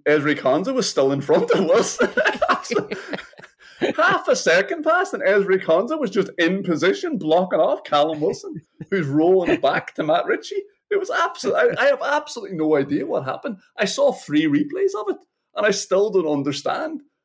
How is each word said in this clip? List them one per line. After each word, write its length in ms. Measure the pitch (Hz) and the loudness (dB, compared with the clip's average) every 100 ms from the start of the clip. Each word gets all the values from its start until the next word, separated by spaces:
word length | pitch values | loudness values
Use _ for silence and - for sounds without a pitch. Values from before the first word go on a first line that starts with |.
| 147 | 0
Ezri 300 | 151 143 139 | 2 2 0
Konsa 360 | 127 147 202 | 0 0 0
was 160 | 262 190 | -2 -2
still 220 | - 135 | 2 2
in 100 | 139 | 0
front 280 | 139 151 466 | 2 0 2
of 180 | 466 165 | 2 4
us. 280 | 208 - - | 2 2 0
<laughs> 2000 | 466 - - - 679 - - 440 - - - - - - - _ - - 359 - | -2 2 0 0 0 -2 -2 -4 -4 -10 -10 -12 -12 -20 -20 _ -20 -6 -4 2
Half 320 | 349 381 - | 2 2 0
a 80 | 262 | 0
second 480 | - 170 196 330 | 4 2 2 -2
passed, 280 | 311 349 370 | 0 0 0
and 100 | 220 | -2
Ezri 360 | 185 208 185 190 | 2 2 2 0
Konsa 360 | 185 165 240 311 | 2 2 2 -2
was 120 | 233 | -2
just 200 | 196 - - | -2 -2 0
in 240 | 165 190 | 0 0
position, 560 | 175 156 170 202 349 247 | -2 0 2 0 -2 -4
blocking 400 | 156 165 185 165 | 2 2 2 2
off 240 | 170 - | 2 0
Callum 380 | - 147 156 156 | 0 2 2 0
Wilson, 400 | 147 - 392 196 - | -2 -4 -10 -14 -16
<laughs> 160 | - 160 | -18 -4
who's 160 | 196 143 | -2 0
rolling 540 | 147 170 190 170 - | 2 4 4 4 2
back 340 | 139 - - | 2 0 -4
to 100 | - | -6
Matt 220 | 151 170 - | 0 0 0
Ritchie. 360 | - - 392 403 _ - | -4 -4 -8 -8 _ -4
It 100 | 403 | -2
was 100 | 381 | -2
absolute. 460 | - 339 - - - | -2 -2 -2 -2 2
I, 260 | 240 196 | 2 2
I 40 | 269 | 2
have 140 | 277 | 2
absolutely 540 | 254 294 294 247 196 175 | 0 -2 -4 -12 -10 -4
no 200 | 156 151 | 2 2
idea 300 | 139 147 - | 2 -2 -2
what 180 | - | -4
happened. 320 | 135 - 277 202 _ - | -4 -6 -8 -12 _ -6
I 100 | 202 | -4
saw 260 | - 277 | 2 0
three 320 | - - 294 | 0 -2 0
replays 500 | 311 151 285 381 392 392 | 2 2 0 0 -2 -2
of 120 | 403 | -6
it, 80 | - _ _ _ - | -6 _ _ _ -2
and 100 | 214 | 0
I 60 | |
still 380 | 196 - 185 214 | 0 0 0 2
don't 180 | 185 160 | 0 0
understand 720 | 147 143 143 143 185 311 302 _ _ | -2 -2 -4 -4 -6 -6 -10 _ _